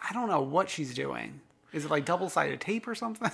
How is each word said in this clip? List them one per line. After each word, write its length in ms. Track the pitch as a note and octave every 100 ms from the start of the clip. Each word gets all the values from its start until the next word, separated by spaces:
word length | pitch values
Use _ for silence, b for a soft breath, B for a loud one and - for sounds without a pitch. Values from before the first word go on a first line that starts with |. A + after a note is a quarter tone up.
| -
I 40 |
don't 160 | G#3+ A#3
know 140 | E3
what 260 | C3+ D#3 F#3+
she's 240 | - C#3
doing. 460 | B2 C#3 A#2+ A2 C#3 - _ _
Is 140 | D#3+ D3
it, 40 |
like, 140 | D3+
double-sided 560 | C#3+ F3 F#3 E3+ D3 C3+
tape 260 | - A3 A#3+
or 80 |
something? 360 | A3+ A#3 A3 A3+